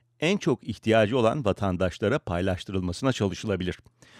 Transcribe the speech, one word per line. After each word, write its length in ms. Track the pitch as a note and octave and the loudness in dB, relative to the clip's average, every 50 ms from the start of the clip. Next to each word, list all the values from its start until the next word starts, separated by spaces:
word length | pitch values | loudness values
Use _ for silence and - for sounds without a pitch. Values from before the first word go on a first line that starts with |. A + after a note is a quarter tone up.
| _ _ _ - | _ _ _ -2
en 180 | D3 E3 G3+ | 0 0 0
çok 260 | G3 - E3+ B2+ - - | 0 0 0 -2 -2 -2
ihtiyacı 540 | - G#2 - - A2 A2 A2+ A2 G2+ B2 | -8 -8 -4 0 4 6 6 6 4 4
olan 280 | C3 A2+ A2 C3 D3+ B2 | 2 2 2 2 0 0
vatandaşlara 760 | G2+ F2+ - G#2 F#2+ F2+ E2+ F#2 F2+ - - G#2+ G2+ C3 D#3 | 0 0 0 0 -2 0 0 0 -2 -2 0 0 0 0 0
paylaştırılmasına 920 | - - F2 F2 F#2 F#2+ F2+ F2 - - F#2+ F#2+ F2+ F2+ E2+ - C3 C3+ B2 | -2 -2 -2 -2 0 -2 -2 -4 -6 -6 -4 -4 -2 -4 -4 -2 -2 -2 0
çalışılabilir. 680 | - G#2+ G2 F2 - - A2 G2 F2+ F2+ F2 F2 - - - _ _ - - - | 0 0 -2 -2 -4 -4 -4 -4 -2 -2 -4 -6 -8 -10 -20 _ _ -20 -20 -20